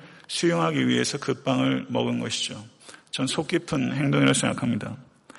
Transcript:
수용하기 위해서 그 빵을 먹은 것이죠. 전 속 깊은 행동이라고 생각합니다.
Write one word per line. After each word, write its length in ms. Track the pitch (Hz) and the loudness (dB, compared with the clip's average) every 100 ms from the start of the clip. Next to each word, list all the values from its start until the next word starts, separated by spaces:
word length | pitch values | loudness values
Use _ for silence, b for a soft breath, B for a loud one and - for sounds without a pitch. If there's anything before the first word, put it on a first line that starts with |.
| B B B | B B B
수용하기 600 | - 170 170 165 147 127 | -2 2 2 2 2 4
위해서 280 | 123 123 139 | 4 2 -2
그 240 | - 131 | -4 -2
빵을 440 | - 131 131 131 - | 0 2 2 0 -2
먹은 320 | 123 120 120 | -2 0 0
것이죠. 420 | 120 - - 107 110 - B B B | -2 -4 -6 -8 -14 -20 B B B
전 160 | - 135 | -4 -2
속 220 | - 160 | -2 0
깊은 460 | 170 - 147 127 | -2 0 -2 0
행동이라고 400 | 135 143 143 135 | 0 2 4 4
생각합니다. 600 | - 127 117 123 117 - - - _ - | 4 2 0 0 -2 -2 -10 -14 _ -20